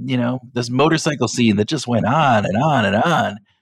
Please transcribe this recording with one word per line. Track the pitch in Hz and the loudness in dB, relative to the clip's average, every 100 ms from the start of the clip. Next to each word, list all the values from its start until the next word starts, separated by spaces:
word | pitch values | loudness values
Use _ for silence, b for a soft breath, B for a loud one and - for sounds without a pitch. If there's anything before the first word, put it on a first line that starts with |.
you | 123 127 | -4 -2
know, | 120 127 123 | -2 -4 -8
this | 123 117 | -6 -4
motorcycle | 123 147 160 - 143 120 | 0 2 2 -2 -2 -2
scene | - 117 101 | 2 2 2
that | 104 | 0
just | 156 117 | -4 -2
went | 120 95 | -2 0
on | 143 147 110 | 2 2 2
and | 104 95 | 2 0
on | 151 139 | 0 0
and | 110 101 | 0 0
on. | 156 151 104 104 - _ | 0 0 -2 -6 -16 _